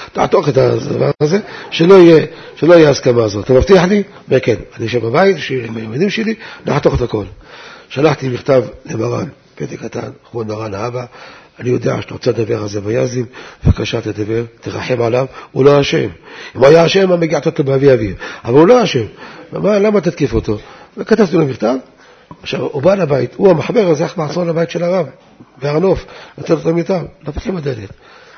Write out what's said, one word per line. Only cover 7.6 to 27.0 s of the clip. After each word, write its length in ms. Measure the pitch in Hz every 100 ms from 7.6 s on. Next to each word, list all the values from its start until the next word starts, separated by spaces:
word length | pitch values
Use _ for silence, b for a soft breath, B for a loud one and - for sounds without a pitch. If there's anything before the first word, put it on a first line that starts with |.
| B B B
שלחתי 400 | 131 156 139 135
מכתב 340 | 120 - 131 98 - -
למרן, 400 | 113 120 117 147 - _ -
פתק 260 | 147 -
קטן, 280 | 117 117 110 - _
"כבוד 180 | 117 107
מרן 260 | 107 110
האבא, 320 | 98 117 123 123 B B B B -
אני 100 | 123
יודע 320 | 123 127 117
שאתה 120 | -
רוצה 180 | - 127
לדבר 300 | 110 107 113
על 60 | 104
זה 140 | 104
ביזדים, 440 | 101 123 131 123 113 B B B -
בבקשה 360 | - 113 117
תדבר, 420 | 107 101 104 113 117 _
תרחם 400 | 107 104 - 123
עליו, 240 | 117 123 135 B B
הוא 140 | 135 139
לא 160 | 143
אשם." 260 | 139 156 120 - B B B 104
אם 40 |
הוא 80 | 135
היה 180 | 165 165
אשם, 240 | 190 185
מה 80 | 175
מגיע 200 | 160 156
לתת 220 | 160 156
לו 60 | 135
באבי 280 | 135 139
אביו? 220 | 123 104 87 B B
אבל 160 | 117 135
הוא 80 | 175
לא 160 | 247
אשם, 220 | 196 131 104 - B B B
מה, 280 | - 180 208
למה 220 | 214 208
תתקיף 320 | 165 - 131
אותו? 240 | 110 107 107 B B B -
וכתבתי 380 | 196 220 185 170
לו 100 | 143
מכתב. 300 | 117 - 254 - _ b b b -
עכשיו, 200 | - -
הוא 200 | 127 139
בא 140 | 156 196
לבית, 380 | 156 139 123 -
הוא 140 | 196
המחבר 380 | 160 - 220 185
הזה, 140 | 147
איך 140 | 160 180
מעצור 260 | 147 165
לבית 260 | 170 165 165
של 140 | 170
הרב, 240 | 175 185 139 - _ _ - -
בהר 180 | 139 151
נוף, 260 | 190 156 - B B B
נתן 160 | -
לו 60 | 156
את 60 | 160
המכתב, 360 | 170 170 185